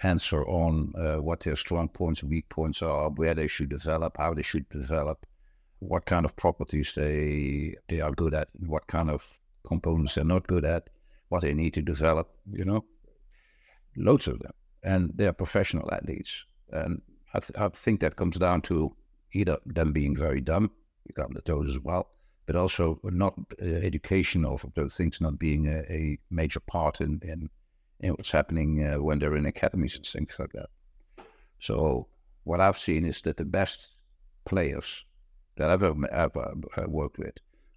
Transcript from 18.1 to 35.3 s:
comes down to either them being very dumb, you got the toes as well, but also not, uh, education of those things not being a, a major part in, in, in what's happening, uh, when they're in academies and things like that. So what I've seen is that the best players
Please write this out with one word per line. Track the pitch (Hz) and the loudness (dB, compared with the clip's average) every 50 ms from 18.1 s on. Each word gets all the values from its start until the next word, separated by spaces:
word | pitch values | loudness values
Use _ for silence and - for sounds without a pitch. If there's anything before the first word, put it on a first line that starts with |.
| - | 0
comes | - 92 87 82 | 0 0 0 2
down | 87 90 87 90 85 - | 2 4 4 4 2 2
to | - 87 80 78 73 - - _ _ _ _ _ _ - | 2 2 2 2 0 -2 -8 _ _ _ _ _ _ -2
either | 95 101 87 76 - - | 0 2 2 2 0 -2
them | - - 82 82 78 73 | -4 0 2 2 4 4
being | 78 71 71 69 | 4 2 2 2
very | 67 73 78 67 65 | 2 2 0 0 0
dumb, | 64 76 80 95 110 104 - - _ _ _ _ _ | 0 0 2 2 2 0 -2 -8 _ _ _ _ _
you | - - | -12 -8
got | - 69 - - | -6 -6 -6 -8
the | - - | -6 -4
toes | - 80 73 76 71 | -2 0 0 0 0
as | 67 67 | -2 -4
well, | 65 69 87 90 - - _ _ _ _ _ _ _ | -2 -2 -2 -2 -2 -4 _ _ _ _ _ _ _
but | - 73 | -2 2
also | 87 90 95 - - 87 82 80 - - | 2 2 2 2 2 2 2 0 -2 -4
not, | 98 90 90 98 98 - - - - - - | -2 0 2 2 2 0 -2 -8 -12 -10 -6
uh, | - | -4
education | 90 82 85 87 95 - 73 - - 95 95 90 - - 87 78 | -2 -2 0 0 0 -2 -2 -2 2 2 2 4 4 2 2 2
of | 65 67 67 - 64 - | 2 0 -4 -6 -6 -4
those | 82 73 67 - | -2 -2 -2 -2
things | - - 80 - - | 0 0 0 0 0
not | 82 78 71 69 | -2 -2 0 0
being | 82 78 73 76 78 | 0 2 2 2 2
a, | 73 76 80 76 - 85 | 0 0 -2 -4 -4 -4
a | 80 80 76 73 - - _ | -2 -2 -2 -2 -4 -6 _
major | 87 82 80 76 - 80 | -2 -2 0 0 -2 -4
part | - - - 85 80 76 - - | -6 -4 -2 0 2 2 0 0
in, | 78 76 76 78 80 | -2 -2 -2 -4 -6
in, | 80 80 82 78 76 - _ _ _ _ _ _ _ _ - | -8 -8 -8 -10 -10 -12 _ _ _ _ _ _ _ _ -4
in | - 92 | -2 -2
what's | 80 - - - | -2 -2 -2 2
happening, | - 78 - - 82 80 78 76 78 76 73 | 2 2 2 2 0 0 2 2 2 2 2
uh, | 73 73 73 71 | 2 0 0 0
when | 78 76 73 | 2 2 2
they're | 73 73 76 | 2 2 2
in | 73 73 | 2 0
academies | 73 - - - - - 92 78 - - | 0 0 0 -2 0 2 0 0 0 -2
and | - - | -6 -8
things | - - - 76 - - - | -8 -6 -4 -6 -6 -6 -8
like | - - - | -10 -8 -10
that. | - - - - _ _ - _ - - _ - - - - _ _ - _ _ _ | -12 -12 -12 -16 _ _ -20 _ -20 -20 _ -20 -20 -20 -20 _ _ -20 _ _ _
So | - - - - 78 76 64 62 - - _ _ _ - - - - | -6 -2 0 2 2 2 2 0 -2 -6 _ _ _ -20 -20 -12 -6
what | - 85 87 | -2 2 4
I've | 95 98 98 - | 4 4 4 2
seen | - - 82 80 85 | 0 0 0 2 2
is | 80 - - - | 0 -2 -2 -4
that | 82 - - | -4 -4 -4
the | 82 | -4
best | 71 90 92 98 - - - - - - _ _ _ _ _ - - - _ - | -2 0 0 0 0 -2 -8 -14 -20 -20 _ _ _ _ _ -20 -20 -20 _ -6
players | - 95 92 82 69 69 71 - - - - - - _ - - _ | -2 0 0 2 0 -2 -4 -6 -8 -12 -14 -16 -20 _ -20 -20 _